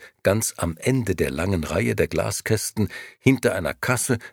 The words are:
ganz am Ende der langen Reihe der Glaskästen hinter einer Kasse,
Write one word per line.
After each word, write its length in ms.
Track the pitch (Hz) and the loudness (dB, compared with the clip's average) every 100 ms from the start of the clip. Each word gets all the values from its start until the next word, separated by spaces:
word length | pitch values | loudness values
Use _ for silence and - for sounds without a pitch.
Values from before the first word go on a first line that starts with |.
| - _ | -16 _
ganz 320 | 98 107 - - | 2 2 0 -2
am 180 | 85 80 | -4 -2
Ende 400 | 127 131 101 87 | 0 0 0 0
der 140 | 73 | -2
langen 340 | 67 92 95 | -2 0 0
Reihe 320 | 73 82 117 104 | 0 0 0 0
der 100 | 82 | 0
Glaskästen 840 | - 107 - - 110 - - 98 - - - | 0 -2 -2 0 -2 -2 -2 -4 -4 -18 0
hinter 360 | - 131 120 | 2 4 2
einer 180 | 95 78 | 0 -2
Kasse, 460 | - - 123 - 117 - | -2 -2 0 0 -2 -4